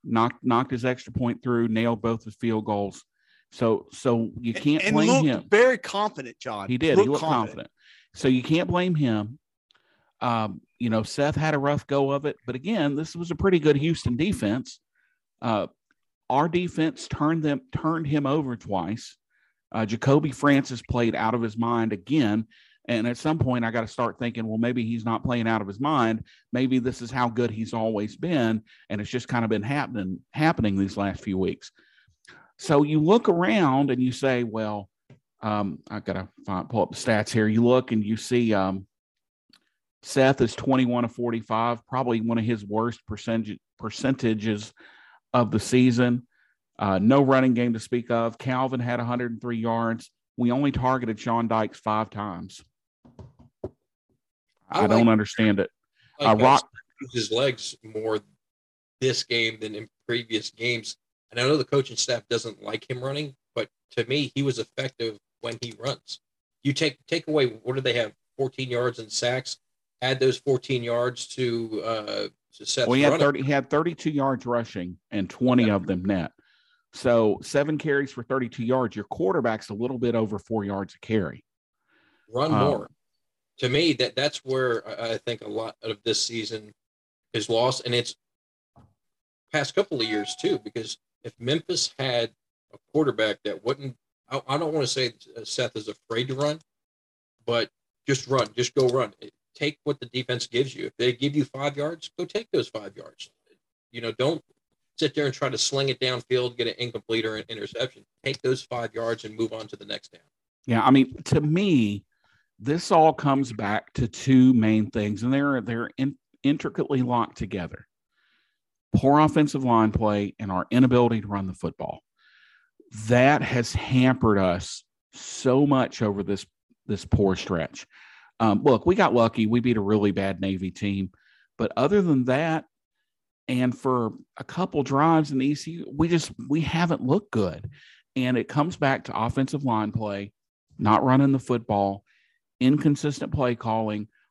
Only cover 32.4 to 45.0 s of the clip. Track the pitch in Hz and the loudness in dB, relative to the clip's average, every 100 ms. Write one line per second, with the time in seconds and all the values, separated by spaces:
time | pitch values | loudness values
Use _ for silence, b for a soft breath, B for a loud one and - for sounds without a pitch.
32.4 | B _ - 147 147 156 156 226 220 170 | B _ 2 4 4 4 4 4 4 2
33.4 | 185 220 156 135 139 123 127 123 135 123 | 2 2 4 2 2 0 0 0 0 0
34.4 | 117 110 107 104 101 _ _ - _ _ | -2 -4 -4 -6 -10 _ _ -20 _ _
35.4 | 110 104 101 71 - 107 - 95 95 _ | -2 -2 -2 -6 -12 -8 -6 -6 -8 _
36.4 | - 92 - 113 - 123 - 107 107 113 | -6 -6 -2 -2 -2 -4 0 0 0 0
37.4 | 107 110 120 127 127 113 104 110 - 123 | 2 4 4 4 2 -4 -2 -6 -2 0
38.4 | 113 104 95 95 95 _ _ _ _ _ | 2 2 0 -4 -10 _ _ _ _ _
39.4 | _ _ _ _ _ _ - 139 131 139 | _ _ _ _ _ _ -4 4 4 4
40.4 | 117 - - 131 123 123 117 - 120 117 | 0 0 0 2 2 0 -2 -4 -4 -4
41.4 | 110 110 117 117 _ 131 123 113 113 117 | -2 -2 0 -4 _ -4 0 0 0 0
42.4 | 110 117 101 107 117 117 - 85 - 113 | 0 -2 -2 -2 -2 -4 -12 -10 -4 -4
43.4 | 104 95 _ _ 113 - 135 131 120 110 | -4 -12 _ _ -12 -4 -4 0 -2 0
44.4 | 110 104 104 b b b | -2 -4 -8 b b b